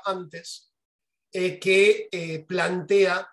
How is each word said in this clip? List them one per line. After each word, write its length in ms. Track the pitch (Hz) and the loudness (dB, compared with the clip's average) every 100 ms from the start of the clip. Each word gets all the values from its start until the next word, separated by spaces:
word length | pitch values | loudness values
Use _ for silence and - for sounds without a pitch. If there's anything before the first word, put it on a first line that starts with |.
| 196 | -6
antes, 680 | 185 160 170 - - _ _ _ _ _ _ _ | -8 -8 -16 -18 -20 _ _ _ _ _ _ _
eh, 300 | 185 180 - | -6 -4 -4
que, 480 | 190 190 208 214 - | 0 4 4 2 -2
eh, 360 | 175 165 156 - | -10 -8 -10 -6
plantea, 840 | 180 170 180 151 202 185 185 185 | -4 -2 -4 0 2 4 0 -6